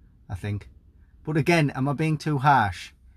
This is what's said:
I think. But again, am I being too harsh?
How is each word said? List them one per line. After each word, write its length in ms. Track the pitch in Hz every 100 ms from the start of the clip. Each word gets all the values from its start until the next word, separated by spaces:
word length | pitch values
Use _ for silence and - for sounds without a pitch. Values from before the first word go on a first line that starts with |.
| - _ -
I 60 | -
think. 340 | 104 101 - - - - _ -
But 140 | - 160
again, 340 | 139 170 143
am 160 | 135 139
I 60 |
being 260 | 139 160 151
too 180 | 156 143
harsh? 540 | 147 135 101 87 - - -